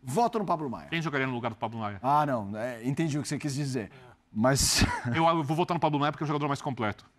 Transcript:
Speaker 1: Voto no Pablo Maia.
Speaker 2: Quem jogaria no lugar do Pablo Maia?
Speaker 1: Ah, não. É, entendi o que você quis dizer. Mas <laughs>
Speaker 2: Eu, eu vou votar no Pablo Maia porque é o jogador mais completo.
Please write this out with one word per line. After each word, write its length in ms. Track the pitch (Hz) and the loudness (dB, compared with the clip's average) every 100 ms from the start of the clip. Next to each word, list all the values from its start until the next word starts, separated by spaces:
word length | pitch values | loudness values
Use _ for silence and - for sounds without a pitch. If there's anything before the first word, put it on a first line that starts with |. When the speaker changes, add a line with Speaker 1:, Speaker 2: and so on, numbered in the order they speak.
Speaker 1:
Voto 340 | 131 147 233 226 | -2 2 2 2
no 60 | 202 | 0
Pablo 240 | 170 147 | -2 -2
Maia. 180 | 101 104 | -8 -4
Speaker 2:
Quem 120 | 165 | -2
jogaria 240 | 160 143 131 | 0 0 0
no 80 | |
lugar 160 | 123 117 | -2 -4
do 80 | 110 | -4
Pablo 220 | 113 113 | -6 -4
Maia? 200 | 107 98 | -6 -2
Speaker 1:
Ah, 200 | 123 147 147 | 2 4 4
não. 260 | 123 98 107 | 0 -2 -6
É, 320 | 123 117 120 | -6 -4 -4
entendi 300 | 143 165 143 | 0 0 -2
o 40 | |
que 40 | 131 | -2
você 120 | 147 | -4
quis 160 | 147 135 | -4 -2
dizer. 340 | 143 127 101 - - - _ | -2 -2 -4 -10 -20 -20 _
Mas 540 | 107 113 - - - - - | 2 4 6 4 4 2 2
<laughs> 120 | 127 120 | -2 2
Speaker 2:
Eu, 100 | 165 | 4
eu 180 | 165 | 4
vou 140 | 139 160 | 0 0
votar 160 | 175 | 0
no 80 | 170 | 2
Pablo 180 | 160 147 | 2 2
Maia 120 | 147 | 0
porque 120 | 143 | 0
é 20 | 151 | -2
o 20 | |
jogador 200 | 151 147 | -2 0
mais 140 | 139 | -2
completo. 420 | 151 120 107 98 - | -4 -2 -4 -4 -14